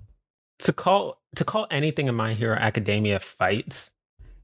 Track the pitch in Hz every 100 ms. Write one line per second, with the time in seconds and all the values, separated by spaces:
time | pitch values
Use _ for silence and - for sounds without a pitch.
0 | - _ _ _ _ - - - 175 196
1 | 180 - _ - - 220 - 143 156 151
2 | 135 117 110 110 113 107 110 110 101 104
3 | 107 98 - - 92 104 - - - _
4 | _ - - -